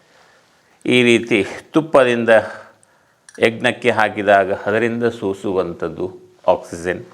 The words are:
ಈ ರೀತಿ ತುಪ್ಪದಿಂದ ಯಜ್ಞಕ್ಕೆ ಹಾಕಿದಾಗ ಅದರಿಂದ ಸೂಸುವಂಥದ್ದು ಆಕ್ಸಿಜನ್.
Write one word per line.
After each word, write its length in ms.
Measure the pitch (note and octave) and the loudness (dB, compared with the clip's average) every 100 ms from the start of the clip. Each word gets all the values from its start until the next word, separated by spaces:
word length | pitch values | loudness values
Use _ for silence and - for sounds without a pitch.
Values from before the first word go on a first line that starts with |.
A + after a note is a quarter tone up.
| _ _ _ _ _ _ _ _ - | _ _ _ _ _ _ _ _ 0
ಈ 180 | B2 | 2
ರೀತಿ 420 | A#2+ A#2 - A2+ F#2+ - - | 4 2 2 -2 -2 -8 -4
ತುಪ್ಪದಿಂದ 580 | D#3+ D#3 C#3+ B2 A#2+ A2+ A2+ G#2 - - _ _ _ _ _ _ - | -4 2 2 4 2 4 2 2 -8 -20 _ _ _ _ _ _ -2
ಯಜ್ಞಕ್ಕೆ 520 | A2+ A2+ B2 A2 A#2+ | -2 0 -2 0 0
ಹಾಕಿದಾಗ 640 | A2 G#2+ G2+ G2+ G2+ F#2+ | 0 0 0 4 4 4
ಅದರಿಂದ 500 | G2+ - A2 A#2 A#2 | -2 -2 -2 -2 -2
ಸೂಸುವಂಥದ್ದು 1160 | A#2+ A2+ G2 G2 G#2+ F#2 F2 E2+ E2+ D#2+ F#2 - - _ - | -4 -4 -6 -6 -4 -4 -4 -6 -10 -8 -10 -12 -20 _ -2
ಆಕ್ಸಿಜನ್. 580 | F2 - F2 E2+ F2+ A#2+ | -2 -4 -8 -8 -8 -10